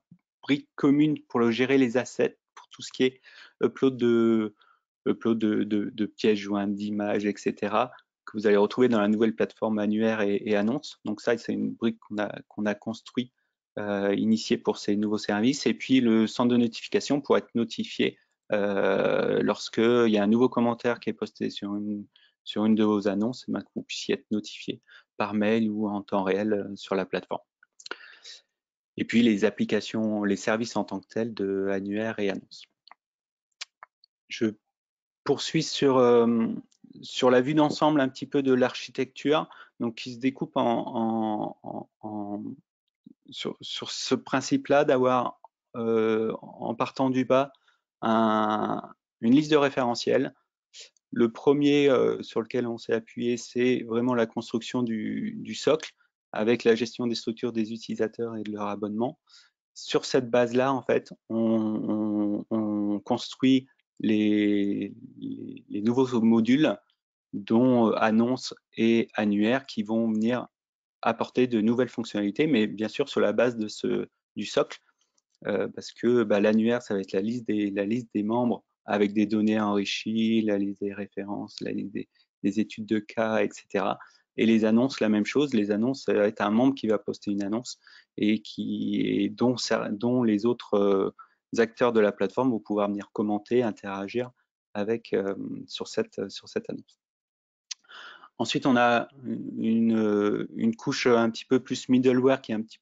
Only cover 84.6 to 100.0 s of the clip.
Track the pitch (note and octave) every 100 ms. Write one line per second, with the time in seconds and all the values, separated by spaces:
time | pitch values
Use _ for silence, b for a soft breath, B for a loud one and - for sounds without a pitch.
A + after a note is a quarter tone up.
84.6 | A2 A2+ C3+ - A2 G#2+ G#2 C3+ D3 A#2
85.6 | G#2 G#2 A#2 C3+ - G#2 G#2 A2+ G#2 A2
86.6 | C3+ C3+ A2 G#2 - A2 - G2+ G2+ A2
87.6 | B2+ - b b b - G#2+ G#2+ - -
88.6 | G#2+ G#2+ G#2+ G#2 G#2+ G#2 G2+ G#2+ B2 A#2+
89.6 | - A2 A#2 G#2 A#2+ B2+ A#2 G#2 A2+ A#2
90.6 | - G#2 G2+ G2 G2+ - B B _ A#2
91.6 | A2+ - B2 A2+ G#2 - F#2+ - C3 A2
92.6 | - G#2 G2+ G2+ - - G#2+ G#2 - B2
93.6 | A#2 F#2 G2+ G2 G2 A#2 B2 - _ _
94.6 | _ G#2 G#2 A#2 - G#2 G2 G2+ G#2+ -
95.6 | F#2 - - - A2+ - G2+ - - G#2
96.6 | - A2 - _ _ _ _ _ _ _
97.6 | - - B B B B B - A#2 D3
98.6 | C#3+ A#2+ A#2+ A#2 A#2+ - A2+ A#2 - A#2+
99.6 | A2+ A2+ A2+ A2